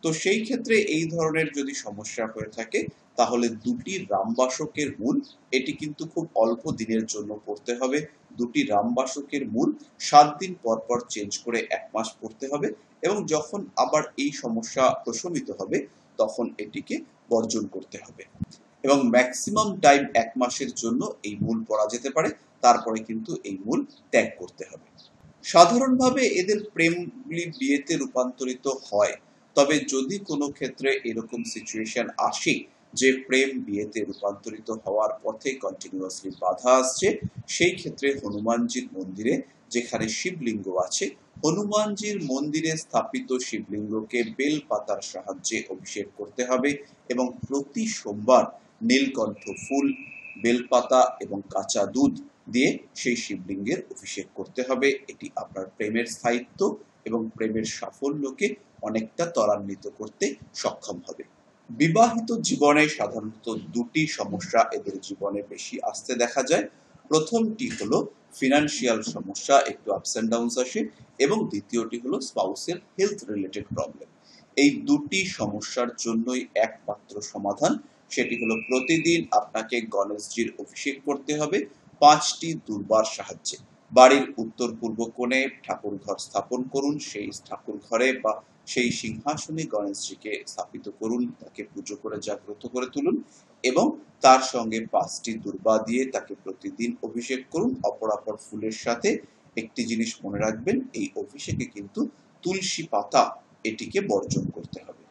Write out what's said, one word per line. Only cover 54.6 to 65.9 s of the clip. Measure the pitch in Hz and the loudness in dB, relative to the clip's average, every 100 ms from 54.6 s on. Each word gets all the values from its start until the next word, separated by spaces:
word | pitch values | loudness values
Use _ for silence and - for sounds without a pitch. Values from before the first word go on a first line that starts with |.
| 127 | -2
হবে। | 127 139 135 - | 2 2 0 -6
এটি | - 95 - | -16 -10 -10
আপনার | - 98 95 _ | -10 -10 -12 _
প্রেমের | 107 113 117 | -4 -2 -4
স্থায়িত্ব | - 120 120 - - 190 - - _ - | -4 -2 -2 -4 -2 -2 -2 -16 _ -6
এবং | 117 113 - | -4 -4 -4
প্রেমের | 110 110 | -2 -2
সাফল্যকে | 110 - 95 - 139 151 135 131 202 - _ - | -4 -8 -12 -6 -4 -4 -6 -2 -2 -2 _ -12
অনেকটা | 107 110 110 - - | -4 -4 -4 -4 -2
ত্বরান্বিত | - 107 101 98 98 101 - | 2 2 2 -2 -10 -12 -12
করতে | 107 _ 202 - - | -14 _ -4 -4 -14
সক্ষম | - 104 - - 95 - | -4 -4 -4 -10 -12 -12
হবে। | - - _ _ _ _ | -16 -16 _ _ _ _
বিবাহিত | 117 160 170 233 233 - | 2 4 8 6 6 -2
জীবনে | 226 156 - 147 147 151 | -2 0 4 6 8 4
সাধারণত | - 104 110 107 110 117 110 | 2 -4 -4 -10 -10 -8 -8
দুটি | - 117 120 156 156 | -4 -4 -2 0 -2
সমস্যা | - 104 92 - 117 110 | -2 -6 -6 0 2 2
এদের | - 101 98 | 0 -8 -10
জীবনে | - 98 98 101 101 | -10 -6 -4 -4 -8
বেশি | 98 - - | -12 -10 -6
আসতে | 113 | -6